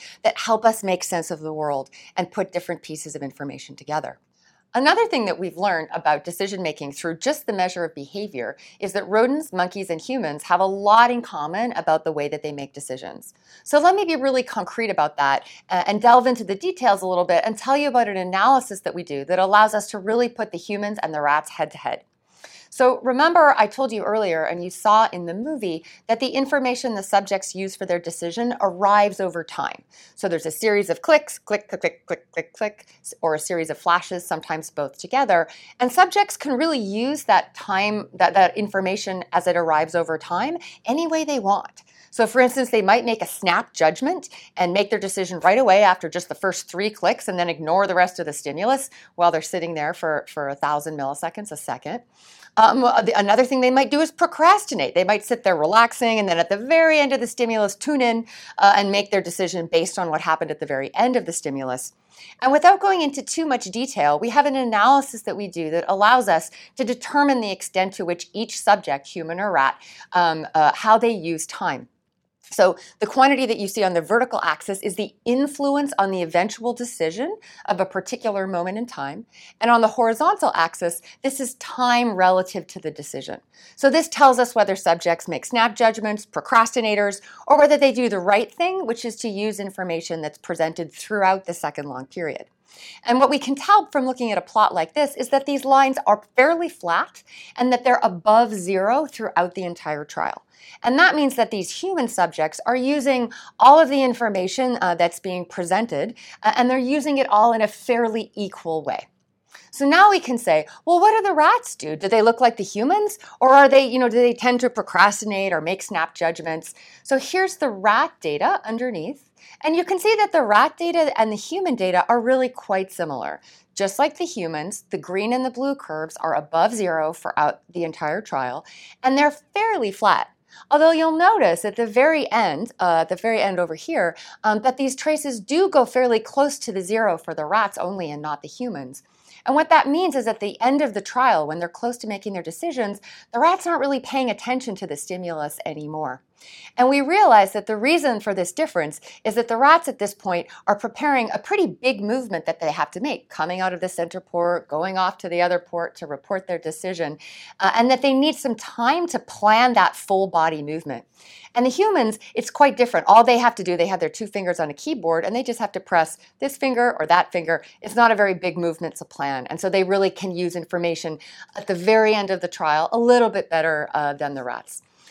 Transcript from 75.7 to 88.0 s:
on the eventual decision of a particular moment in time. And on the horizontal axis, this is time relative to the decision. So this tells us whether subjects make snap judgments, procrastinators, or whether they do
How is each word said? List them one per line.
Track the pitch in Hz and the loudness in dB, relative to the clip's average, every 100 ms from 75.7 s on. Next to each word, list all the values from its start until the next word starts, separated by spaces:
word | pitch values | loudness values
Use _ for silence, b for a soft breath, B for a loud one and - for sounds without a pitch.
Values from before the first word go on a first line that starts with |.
| 285 285 - | 0 -2 -2
on | 196 | -2
the | 190 | -2
eventual | 165 170 202 - 233 | -2 0 -2 -4 -8
decision | 240 240 - 160 185 302 440 B B - | -6 -10 -4 -4 -4 -8 -8 B B -6
of | 196 | -2
a | 190 | -2
particular | 190 185 240 226 196 190 | -4 -8 -6 -4 -4 -4
moment | 180 180 208 | -4 -6 -8
in | 240 | -10
time. | - 139 175 240 B B - | -10 -10 -12 -18 B B -4
And | 233 | 2
on | 233 | 4
the | 220 | 4
horizontal | 233 226 175 330 415 - | 2 0 2 0 2 0
axis, | - 165 - 170 170 B B | 0 -2 -2 -6 -6 B B
this | 269 269 | -8 -6
is | 254 - | -10 -10
time | - - 247 240 240 | -14 -2 2 4 2
relative | 185 185 185 185 190 160 | 4 4 4 2 -6 -10
to | 170 | -12
the | 160 | -10
decision. | 156 147 135 131 - _ b b b | -10 -12 -12 -12 -14 _ b b b
So | 277 | 2
this | 302 320 | 2 0
tells | - 269 240 | 4 6 6
us | 240 | 2
whether | 233 196 190 | 2 2 0
subjects | 180 165 175 165 - | 0 0 0 -2 -4
make | 147 | -8
snap | - 240 233 214 | -4 0 0 2
judgments, | 226 220 214 208 | 0 0 -6 -6
procrastinators, | - - - 233 226 247 220 208 202 196 B B - | -6 -8 2 4 4 0 0 0 0 -4 B B 2
or | 294 | 6
whether | 294 294 | 6 6
they | 277 | 4
do | 233 | 4